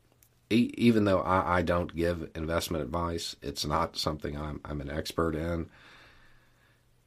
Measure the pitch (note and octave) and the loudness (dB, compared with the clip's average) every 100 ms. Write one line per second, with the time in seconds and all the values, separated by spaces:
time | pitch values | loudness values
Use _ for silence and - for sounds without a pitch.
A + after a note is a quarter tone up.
0 | _ _ _ _ - A2 A#2+ - A#2 A2 | _ _ _ _ 0 2 2 4 4 6
1 | G2+ F#2 E2 F#2 F2 F2+ E2 F2 F2 D#2+ | 6 4 4 2 4 2 4 2 0 0
2 | E2+ E2+ D#2+ D#2+ D#2 E2 - E2 C2 E2+ | 0 0 -6 -8 -2 -2 0 -4 -2 -2
3 | E2+ E2+ - - C#2+ C#2 D2 D#2+ E2+ - | -2 -4 -8 -10 -10 -6 -2 0 -2 -2
4 | F2 D2+ D2+ D2 D2+ D2 - D2 C#2 D2+ | -4 -4 -6 -6 -8 -8 -8 -8 -6 -6
5 | - - E2 D#2 E2 E2+ D#2 - - - | -6 -2 -2 0 -4 -4 -6 -12 -20 -20
6 | - - - - _ _ _ _ _ _ | -20 -20 -20 -20 _ _ _ _ _ _